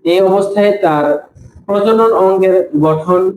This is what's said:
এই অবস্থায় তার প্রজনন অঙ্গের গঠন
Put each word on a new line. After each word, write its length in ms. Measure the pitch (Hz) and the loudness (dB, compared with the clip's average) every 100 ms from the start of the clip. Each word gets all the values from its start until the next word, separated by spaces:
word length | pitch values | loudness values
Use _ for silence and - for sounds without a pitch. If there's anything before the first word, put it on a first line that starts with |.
| 165 | 0
এই 140 | 180 | 0
অবস্থায় 500 | 190 196 196 202 208 202 | 2 0 -2 0 0 0
তার 220 | 185 151 147 147 - - - - - | 0 0 -2 -4 -6 -20 -20 -20 -6
প্রজনন 460 | 202 202 226 226 226 | -2 0 2 2 2
অঙ্গের 340 | 190 190 190 185 170 151 156 | 2 2 2 0 0 -2 0
গঠন 360 | 156 160 180 185 | -2 0 0 0